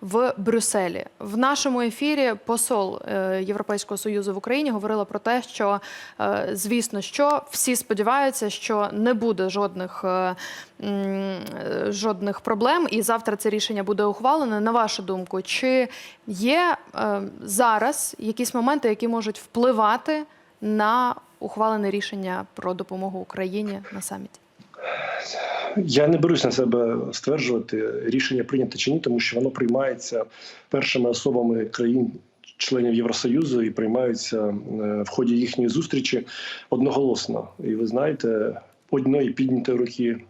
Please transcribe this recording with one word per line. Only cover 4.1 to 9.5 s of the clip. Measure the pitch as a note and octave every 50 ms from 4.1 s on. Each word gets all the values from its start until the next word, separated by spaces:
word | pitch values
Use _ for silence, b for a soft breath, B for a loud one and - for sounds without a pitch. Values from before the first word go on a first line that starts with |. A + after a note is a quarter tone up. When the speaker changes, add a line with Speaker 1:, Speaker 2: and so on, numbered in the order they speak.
| G#3 G#3 G3 G3+ F#3+
Speaker 1:
в |
Україні | G3 - A3+ B3 C#4+ D4+ C#4
говорила | A3+ G#3 G3 G#3+ G#3+ G#3+ G3+
про | - - G3+
те, | - A3+ A#3+ B3+
що, | A#3+ - - - G#3+ G3+ G3+ G3 B B B B B B B -
е, | - G3 G3+ G3+ - - G#3+
звісно, | F#3+ F#3 G#3 A#3+ A#3+ A3 - - G3+
що | F#3 - - - C#4+ D4 D4 C#4 - -
всі | - - - C4+ B3
сподіваються, | A#3 - - G#3+ G3 G#3 A3 B3+ C#4 C#4 C4+ C4 - A3 G#3
що | - - - - A3 G#3 G#3 G3+ -
не | G#3 A3 A#3+ B3
буде | G#3+ A#3 A#3 G#3 F3 F#3+
жодних, | F#3+